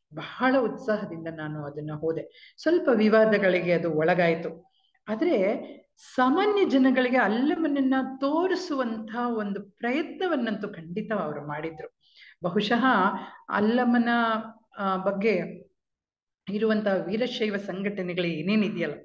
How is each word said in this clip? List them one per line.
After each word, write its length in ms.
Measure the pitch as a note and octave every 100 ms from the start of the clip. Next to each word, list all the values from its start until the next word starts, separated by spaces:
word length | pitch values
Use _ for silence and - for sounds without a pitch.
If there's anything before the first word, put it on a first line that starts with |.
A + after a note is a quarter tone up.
| _
ಬಹಳ 420 | D3+ - - B3+ C4+
ಉತ್ಸಾಹದಿಂದ 680 | A3 E3+ - G#3 F#3 E3 D#3+ D#3+
ನಾನು 280 | D3+ D3+
ಅದನ್ನ 260 | C#3+ C#3+ D3+
ಹೋದೆ. 600 | D3+ D#3+ D#3 - - - -
ಸ್ವಲ್ಪ 260 | D#4 E4+ -
ವಿವಾದಗಳಿಗೆ 800 | A3+ G#3+ A3 A3 G3+ F#3+ F3+ F3
ಅದು 180 | E3 E3+
ಒಳಗಾಯ್ತು. 840 | D3+ D#3+ F3+ E3+ E3 E3+ - - _ _ _ -
ಆದ್ರೆ 560 | A3 F4 B3+ F#3+ C4 - - _ _ -
ಸಾಮಾನ್ಯ 500 | - B3+ D#4+ G#4 G4+
ಜನಗಳಿಗೆ 520 | F#4 C4 C4 B3+ B3 B3+
ಅಲ್ಲಮನನ್ನ 760 | G3+ A3+ C#4+ E4+ D#4 C#4 C4 C4 C4 -
ತೋರಿಸುವಂತಹ 1080 | C#4 D#4+ F#4 F4 - C#4 A#3+ A3 A3 A#3 A#3+
ಒಂದು 340 | A3+ G#3 G3
ಪ್ರಯತ್ನವನ್ನಂತೂ 1040 | - _ A#3+ C4+ - - F#4 D4 A3+ G3+ G#3
ಖಂಡಿತ 440 | E3+ E3 F3+ -
ಅವರು 360 | G#3 D#3 C#3+ D3
ಮಾಡಿದ್ರು. 500 | D3 D#3+ D#3+ - _ _ - - -
ಬಹುಶಃ 400 | F3+ G3 - A#3+ C4 A3 F#3+ - - - -
ಅಲ್ಲಮನ, 600 | G3+ G#3+ A#3+ A#3+ A#3+ A#3 A#3+ A3+ A3 A3 - _ -
ಆ, 180 | G3 F#3
ಬಗ್ಗೆ 720 | F#3 F#3+ A3 F#3 - - - _ _ _ _ _ _ _ -
ಇರುವಂತ 360 | G#3 A3 G#3+ G3+ F#3 E3
ವೀರಶೈವ 500 | A3 B3 - G#3+ G3+
ಸಂಘಟನೆಗಳು 680 | G#3 F#3 G3 G3 F3+ F3
ಏನೇನಿದೆಯಲ್ಲ, 680 | F3 D#3 F3 G#3+ F#3 F3 D#3+ C#3+